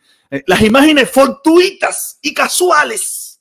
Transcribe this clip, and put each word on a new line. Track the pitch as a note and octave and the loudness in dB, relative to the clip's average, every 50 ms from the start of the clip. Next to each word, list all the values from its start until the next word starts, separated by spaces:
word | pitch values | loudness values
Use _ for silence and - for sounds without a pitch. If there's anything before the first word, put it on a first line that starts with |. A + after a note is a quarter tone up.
| _ _ _ _ _ _ | _ _ _ _ _ _
eh, | C#3 C#3 - - | -12 -8 -4 -2
las | - A3+ | 0 0
imágenes | A3 G#3+ G#3+ C4+ C#4 D#4 D4+ D4 B3 - | 2 2 4 4 4 4 4 2 0 0
fortuitas | - C4+ C4+ C4+ A3+ - - D#4 E4 F4 F4+ G4 - - - - - - - - - _ | 2 2 2 2 0 -2 0 2 4 4 4 2 0 -6 -8 -6 -6 -8 -12 -14 -14 _
y | - D4 C#4+ | -12 -8 -6
casuales. | - A#3 A#3+ - - F4+ F4+ E4 D4 D4 B3+ A3 G#3+ - - - - - - - _ | -4 -4 -4 -2 -2 0 0 2 0 0 -2 -4 -8 -10 -10 -10 -12 -14 -16 -20 _